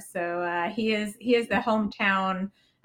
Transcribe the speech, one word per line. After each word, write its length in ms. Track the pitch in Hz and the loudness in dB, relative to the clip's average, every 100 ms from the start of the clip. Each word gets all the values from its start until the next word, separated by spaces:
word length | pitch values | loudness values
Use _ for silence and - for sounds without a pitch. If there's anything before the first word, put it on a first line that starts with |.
| - | -6
So, 280 | 185 175 175 | -4 -4 -2
uh, 260 | 175 175 175 | -2 -2 -2
he 240 | 202 220 | -2 0
is, 220 | 214 208 208 | 0 -2 -4
he 160 | 220 240 | 2 2
is 120 | 233 | 2
the 80 | 202 | 0
hometown, 960 | 226 220 208 - 208 196 190 185 196 - _ _ | 2 2 0 0 2 2 2 0 -4 -8 _ _